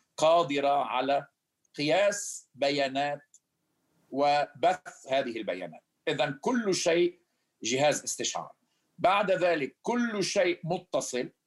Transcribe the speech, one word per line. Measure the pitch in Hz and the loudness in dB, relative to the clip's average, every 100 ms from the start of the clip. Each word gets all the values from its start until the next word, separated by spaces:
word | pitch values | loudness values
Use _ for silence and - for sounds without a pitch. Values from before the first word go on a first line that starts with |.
| _ - | _ 0
قادرة | 156 170 160 143 139 143 | 4 4 2 0 2 2
على | 117 123 135 143 - _ _ _ _ - | 0 -2 0 0 -2 _ _ _ _ -4
قياس | 147 175 202 202 - - - 120 | 0 4 2 0 -6 -12 -18 -2
بيانات | 143 143 135 135 143 143 - _ _ _ _ _ _ _ _ | 0 0 0 -2 -4 -4 -12 _ _ _ _ _ _ _ _
وبث | 131 143 147 139 127 165 180 - - 131 | 0 2 2 0 0 0 0 -6 -18 -2
هذه | 135 127 113 | -2 -2 -4
البيانات. | 98 92 87 80 _ _ - | -6 -6 -10 -14 _ _ -4
إذن | 143 147 143 | -2 -2 -2
كل | 214 247 208 170 | -2 0 0 0
شيء | 175 170 175 - _ _ _ _ | 2 2 2 -2 _ _ _ _
جهاز | 113 131 147 123 | -4 0 2 0
استشعار. | - - 113 85 - - _ _ _ - | -4 -6 -6 -6 -10 -16 _ _ _ -2
بعد | 170 202 196 | 2 2 2
ذلك | 175 180 160 135 - | 2 2 0 -4 -6
كل | - 240 233 208 | -4 -2 -2 -2
شيء | 175 202 180 175 | -2 0 0 0
متصل، | 160 180 - 143 - 123 - - | -4 -6 -4 -4 -4 -6 -6 -12